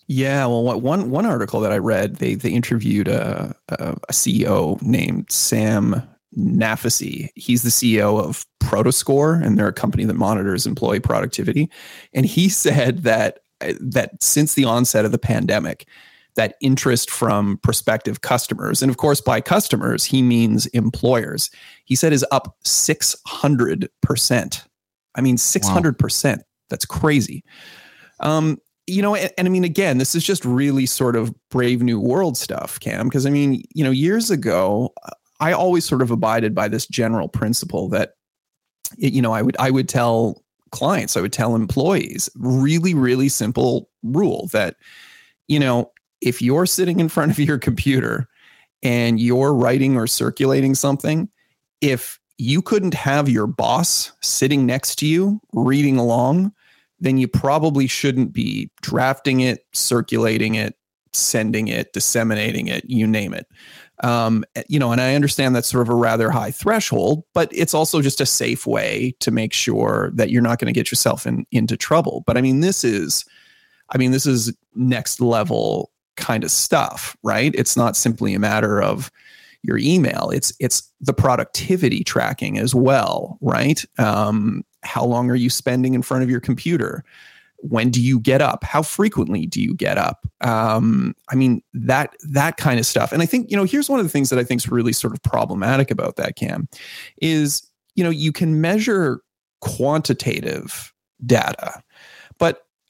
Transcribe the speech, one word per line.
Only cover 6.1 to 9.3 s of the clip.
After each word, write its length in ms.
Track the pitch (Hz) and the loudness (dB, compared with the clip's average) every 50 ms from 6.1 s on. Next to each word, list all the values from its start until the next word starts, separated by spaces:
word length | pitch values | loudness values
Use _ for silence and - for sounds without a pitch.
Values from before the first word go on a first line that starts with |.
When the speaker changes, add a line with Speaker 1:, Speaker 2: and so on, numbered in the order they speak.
| _ _ _ _ - - | _ _ _ _ -6 -2
Speaker 1:
Nafasi. 920 | - - - - 110 110 110 - - 117 - - - - - - 147 - - | 0 2 2 2 2 2 0 -2 -2 -2 -2 -2 -4 -6 -8 -8 -10 -12 -12
He's 280 | - - - 120 120 120 | -8 -2 0 0 2 2
the 80 | 120 | 0
C 240 | - - 127 117 110 | 0 2 2 2 2
E 60 | 107 | 4
O 160 | 101 104 107 107 | 4 2 2 2
of 280 | 87 78 - - - - _ _ | 0 -2 -6 -8 -10 -14 _ _
Protoscore, 800 | - - 104 101 113 123 135 - - - 135 139 147 156 | -2 0 2 2 2 2 2 0 0 2 2 4 4 4